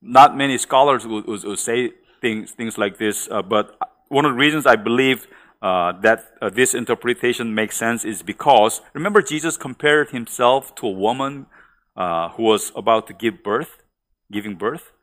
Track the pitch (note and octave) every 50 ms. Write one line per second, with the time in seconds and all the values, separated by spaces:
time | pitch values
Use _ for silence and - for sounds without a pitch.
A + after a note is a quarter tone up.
0 | _ G2 B2 C3+ C#3 D3 - C3+ C#3 C#3 C3 A#2+ - - C#3 C3 C3+ D3 C3+ B2
1 | A2+ A#2 A2 G#2+ G2+ - A2 G2+ - G2+ G2+ F#2 - - A#2 A#2+ B2+ A2+ - _
2 | _ _ _ _ - A#2+ A2 G#2+ G#2 - - _ A#2+ A2+ G#2 - G#2+ G2+ F#2 -
3 | A2 G#2+ G2+ - - - - G#2+ F#2+ F#2+ A2 G#2 G#2+ - - _ - - _ _
4 | _ _ C#3 C#3 D3 D3 C3 A#2+ C3+ D3 D3+ D#3 C3+ C#3 A#2+ A2 G#2 A2+ A#2 B2
5 | C3+ C3 C3 - - _ - - _ _ _ _ - G2 F#2 F#2 F2 F2 F2+ F2+
6 | G2 A2 A2+ A2+ - - _ _ - G#2 F#2+ A2+ B2+ B2+ - A#2+ A#2+ - A#2+ G#2+
7 | - A#2+ B2 - - B2 A#2+ - B2 A2+ A2 A2 A2 G#2 - - - A2+ A#2 A#2
8 | - G#2 A2 F#2 - - G2+ _ - D3 C#3 A2+ G#2 A2 - - - - _ C#3+
9 | D#3 G3 G#3 G#3 F#3+ - D3 D3+ C#3+ E3 D#3 - - C#3 B2+ _ - D3 D3 D3+
10 | D3 C#3+ - B2 A#2 A2 - - B2+ A#2+ C3 C3+ C3 - - - - A2+ F#2+ F#2+
11 | G2 G#2+ A#2+ C3 C3+ C3+ C#3+ C#3 C#3 _ _ _ _ _ _ _ _ _ _ -
12 | F#2 F2 E2+ E2 E2+ E2+ - - A2+ A2 A2 G#2 - - - - G#2+ A2 A2+ A2
13 | G#2+ - G2+ F2+ - A2+ G2 F2 _ G#2 G#2 B2 D#3 - - _ _ _ _ _
14 | _ _ _ _ _ _ G2+ G#2 G#2 G#2+ G2+ E2+ G2 A2 C#3 E3+ - _ _ _